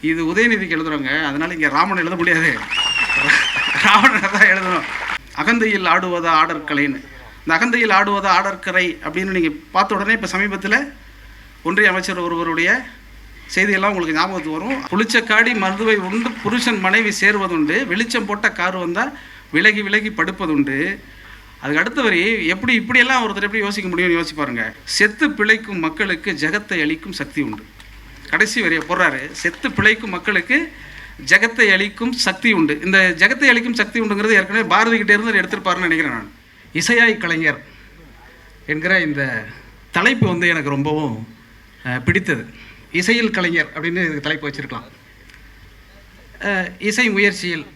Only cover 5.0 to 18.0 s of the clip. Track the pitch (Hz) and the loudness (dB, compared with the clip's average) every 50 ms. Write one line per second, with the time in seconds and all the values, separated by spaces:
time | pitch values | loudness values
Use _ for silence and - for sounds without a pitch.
5 | - - - - - - - - 151 214 233 233 220 220 208 190 185 170 165 185 | -8 -8 -8 -10 -10 -14 -8 -4 0 0 2 2 2 0 0 0 2 2 2 2
6 | 185 185 175 175 165 170 165 156 160 165 165 156 151 - 147 143 143 143 135 135 | 2 0 -2 -2 0 2 4 4 4 2 0 -6 -6 -4 -2 0 0 0 -2 -6
7 | - - - - - - - - - - 165 165 226 247 233 240 226 214 196 190 | -10 -16 -20 -20 -20 -20 -20 -12 -2 0 0 2 2 2 2 2 2 4 4 4
8 | 202 202 202 196 196 196 180 180 190 196 190 190 - 190 180 185 180 175 156 - | 4 2 0 0 2 2 2 2 2 0 -4 -6 -8 -2 0 0 0 0 -4 -6
9 | - 160 156 185 190 196 190 185 165 160 151 - - - - 185 190 - 214 190 | -10 -6 -4 -4 -4 -2 0 0 0 0 -2 -4 -12 -4 0 0 0 2 0 -2
10 | 202 202 226 220 190 175 - 185 202 208 196 196 190 196 214 254 285 285 - - | 0 0 0 0 0 -4 -2 -2 -2 -2 -4 -4 -2 0 0 0 0 -4 -10 -18
11 | - - - - - - - - - - - - - 160 180 196 214 196 185 185 | -20 -20 -20 -20 -20 -20 -20 -20 -20 -20 -20 -8 -6 -2 0 4 4 4 4 2
12 | 180 196 190 180 175 170 170 165 170 170 165 - 170 180 214 262 262 - - - | -2 -4 -4 -4 -4 -4 -2 -2 -2 -2 0 0 2 2 2 0 -2 -8 -18 -20
13 | - - - - - - - - - - - 185 190 208 196 190 190 202 202 185 | -20 -20 -20 -20 -20 -20 -20 -20 -16 -6 -2 -2 0 2 2 2 2 0 0 0
14 | 170 160 160 156 170 190 196 180 151 156 156 160 180 233 269 269 277 - - 196 | -2 -2 0 0 0 0 -2 -6 -6 -4 -6 -6 -4 -4 -6 -6 -4 -2 0 0
15 | 226 220 - 233 226 - 214 214 226 233 247 214 190 190 196 202 226 220 220 208 | 0 2 0 0 0 2 2 4 4 2 2 0 0 -2 -2 0 2 2 2 2
16 | 185 185 196 226 233 247 226 - - - 226 247 240 247 226 202 185 185 196 220 | 0 -2 -4 -2 -4 -4 -6 -4 -4 -2 -2 0 0 0 0 0 0 2 2 2
17 | 226 208 226 - 196 202 208 202 196 185 175 165 151 147 170 220 269 214 170 202 | 2 0 -2 2 2 2 2 2 0 0 0 0 0 2 2 0 0 -2 -2 -2